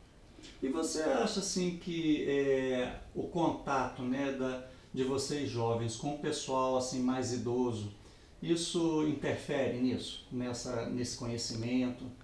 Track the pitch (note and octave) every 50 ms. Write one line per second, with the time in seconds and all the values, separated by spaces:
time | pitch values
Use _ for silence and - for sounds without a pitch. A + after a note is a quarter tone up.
0 | - - - - - - - - - - - - - C4 - D#3+ D#3+ - - -
1 | - - C4 A#3+ A3+ - - G3 F#3 - - F#3+ F3+ F3+ F3 - - F3+ E3+ E3
2 | D#3+ D#3 D3+ D3 - - C#3+ C#3 C#3 C3+ C3+ C3 C3 C3 B2+ B2 B2+ - - -
3 | - - - F3 - - - F3 E3 D3 C#3 - - C#3+ C3+ C3+ B2+ B2+ - -
4 | B2+ B2 B2+ C#3 C#3 C3+ C3 B2 C3 C3 B2+ B2+ - - - - - - - B2+
5 | C3 B2+ C3+ C3+ - - D3 D3 C#3 A#2 A2+ A#2 A#2 A#2 A#2 A#2 A#2 A#2 A2+ -
6 | - C#3+ D3 D3 - D3+ D3+ - - - C3 C3 C3 C3 C3 B2+ B2+ - C3 B2+
7 | B2+ B2 B2+ C3 A#2+ A2+ B2 A#2+ G#2+ A#2+ A#2+ B2+ B2 A#2+ A2 G#2 G#2 G2+ - -
8 | - - - - - - - - - D#3+ E3+ E3 - - - F3 E3 E3 D#3+ D#3
9 | D3+ D3+ C#3 - - D3 C3 - - - D3 C3+ C3 B2 A#2+ A#2+ B2+ B2+ A#2 -
10 | - - - - - - C3+ B2 B2 B2 A#2+ - - C3 B2+ A#2 A2 - B2+ B2
11 | B2 A#2+ - - A#2+ A2+ A#2 A2+ - - A#2 A2 A2 A#2+ B2+ B2+ B2+ B2+ B2+ -
12 | C3 - - -